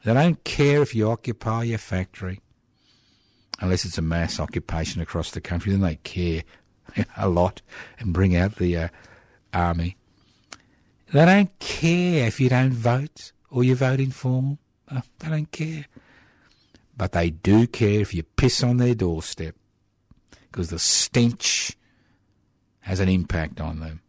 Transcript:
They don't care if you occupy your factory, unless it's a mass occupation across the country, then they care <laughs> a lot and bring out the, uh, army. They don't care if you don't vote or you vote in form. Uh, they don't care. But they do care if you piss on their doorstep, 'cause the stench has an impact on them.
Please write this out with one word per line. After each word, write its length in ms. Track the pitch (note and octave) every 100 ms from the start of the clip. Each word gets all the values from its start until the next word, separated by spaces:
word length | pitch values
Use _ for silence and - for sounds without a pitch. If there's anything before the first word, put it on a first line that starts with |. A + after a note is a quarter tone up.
They 80 | G#2+
don't 300 | A#2+ E3 D#3+
care 400 | - - C#3+ C#3+
if 140 | C#3+ A2+
you 120 | G#2+
occupy 540 | A2+ - A2 A2+ A2
your 160 | A#2 A2
factory, 600 | - F#2 F#2+ - F#2 F#2+ _ _ _ _ _ _ _ _ _ _ _ -
unless 240 | F#2 F#2
it's 140 | F#2 E2
a 40 |
mass 380 | D#2+ E2 E2 -
occupation 600 | D2+ - - E2 D#2 -
across 300 | E2 F2 D#2
the 100 | -
country, 300 | - F2 G2+
then 120 | G2
they 120 | F#2+
care 480 | D2+ - - F2 D#2+ - _ _ _
<laughs> 360 | - - - -
a 120 | G#2
lot 340 | F2 F2+ - _ - - -
and 120 | A2
bring 220 | E2+ F#2+
out 220 | F2 F#2+ G#2+
the, 200 | F2+ E2+
uh, 120 | E2 - - - _ _ _
army. 420 | F2+ F2 E2+ E2+ - _ _ _ _ _ - _ _ _ _ _
They 120 | C#3+
don't 320 | E3 G3 G3 _
care 680 | - - E3 F3 F3+ E3 A#2
if 140 | -
you 80 | B2+
don't 240 | B2 C3
vote 580 | B2 A#2 B2 D3 - - _ _
or 140 | B2
you 140 | B2+ B2+
vote 240 | C3 C3
in 100 | C3+
form. 480 | B2+ C3 C3 C3+ C#3+ _ _ _
Uh, 120 | C3+ - _
they 80 | D#3+
don't 240 | D#3 D3+
care. 340 | - D#3 D#3+ C#3+ - _ _ _ _ _ _ _ _ _ -
But 160 | F2+
they 180 | E2+ E2+
do 380 | D#2+ - G#2 B2
care 320 | - G#2+ G#2
if 120 | G2+
you 120 | F2
piss 400 | D#2 - C3 -
on 140 | B2 B2
their 180 | B2 A#2
doorstep, 580 | F#2+ D#2+ - - D#2+ - _ _ _ _ _ _ _ - _
'cause 200 | - E2+
the 100 | E2+
stench 960 | - - - B2+ A#2+ A#2+ - - - - _ _ _ _ _ _ _ _ _ _
has 180 | - F#2+
an 100 | F#2+
impact 520 | F#2 E2+ E2+ D#2+ -
on 180 | D#2 D#2+
them. 220 | D#2+ D#2+